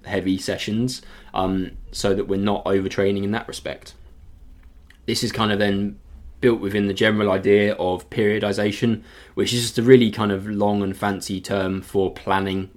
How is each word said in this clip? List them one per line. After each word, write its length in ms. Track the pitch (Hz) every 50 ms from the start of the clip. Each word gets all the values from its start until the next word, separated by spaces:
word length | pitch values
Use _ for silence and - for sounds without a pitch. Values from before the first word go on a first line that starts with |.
| -
heavy 320 | - 101 95 90 95 95
sessions, 640 | 95 - - 92 - - 107 104 110 123 127 127 - - - - - - -
um, 380 | - - 95 95 95 95 92 - - - - -
so 200 | - - - 101
that 120 | 95 98 95 -
we're 80 | 98
not 260 | 98 101 104 101 - -
overtraining 580 | 92 98 98 95 95 - - 98 98 101 98 101
in 60 | 101
that 180 | 107 113 - -
respect. 460 | - - - 73 - - - - - - - - - - - - - - - - - - - - - - - - - - -
This 180 | - 110 - 123
is 80 | 113
kind 180 | - 113 110 107
of 80 | 104 98
then 400 | 104 101 98 98 101 101 101 - - - - - - - - -
built 180 | - 123 113 -
within 260 | 101 98 101 104 101
the 60 | 98
general 380 | 95 98 110 110 107 107 104 101
idea 420 | 95 95 92 101 101 104 104 104 104
of 320 | - 87 92 92 87 - -
periodization, 920 | - 123 107 104 104 107 104 104 98 107 104 104 101 - 123 117 110 104 - - - - - -
which 220 | - - - - 120
is 80 | 120
just 160 | 117 113 - 123
a 40 |
really 280 | 113 123 131 123 117 107
kind 200 | 101 - 107 104
of 160 | 98 95 98
long 360 | 107 104 101 104 104 104 101
and 120 | 98 95 95
fancy 460 | - 104 101 98 90 - - 98 92
term 400 | - - 101 101 92 92 95 95
for 320 | 95 - - 98 95 92
planning 560 | - - - 98 95 95 98 98 95 95 95 - -